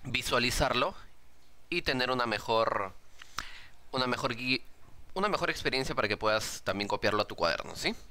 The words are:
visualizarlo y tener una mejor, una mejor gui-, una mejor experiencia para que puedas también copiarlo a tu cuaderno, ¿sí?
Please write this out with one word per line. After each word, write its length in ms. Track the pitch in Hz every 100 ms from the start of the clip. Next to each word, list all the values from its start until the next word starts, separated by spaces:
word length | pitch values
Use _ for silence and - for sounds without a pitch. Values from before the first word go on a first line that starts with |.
visualizarlo 880 | - - - 131 120 - 147 123 156 - - - - - - - -
y 120 | 175
tener 300 | 160 131 123
una 120 | 127
mejor, 680 | 117 107 - 113 110 107 98 - - - - - - - - - -
una 160 | 135 127
mejor 300 | 120 143 117
gui-, 260 | 127 131 - - - - -
una 140 | 185 208
mejor 220 | 165 170
experiencia 460 | 156 151 131 131 131
para 100 | 107
que 100 | 101
puedas 460 | 107 107 - -
también 240 | - 98 101
copiarlo 360 | 101 107 104
a 40 | 104
tu 80 |
cuaderno, 400 | 104 82 - -
¿sí? 220 | - - 226 -